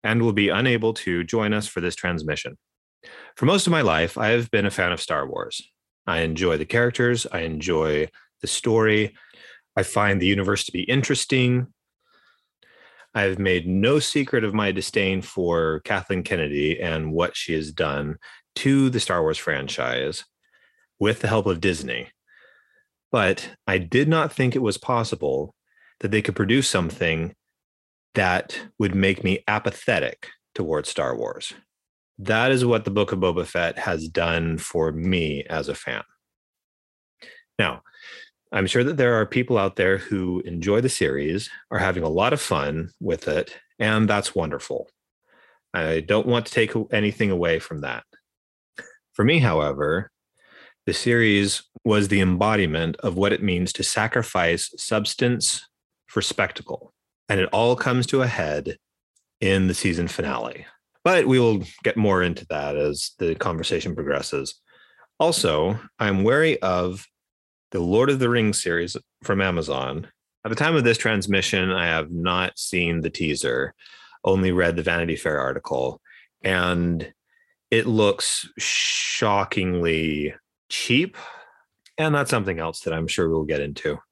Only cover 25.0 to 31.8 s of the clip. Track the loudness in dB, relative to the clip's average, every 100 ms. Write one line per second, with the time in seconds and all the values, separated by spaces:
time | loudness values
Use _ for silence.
25 | 0 -2 -2 -2 -4 _ _ _ _ _
26 | 0 0 0 -2 2 2 2 0 0 -2
27 | -2 -2 -4 -10 _ _ _ _ _ _
28 | _ -2 0 0 -2 -12 -14 _ 0 2
29 | 2 2 0 -2 0 0 -2 -4 -2 0
30 | -2 -6 -18 -20 _ -6 -2 -2 -2 -4
31 | -4 -4 -6 -8 -12 -14 _ _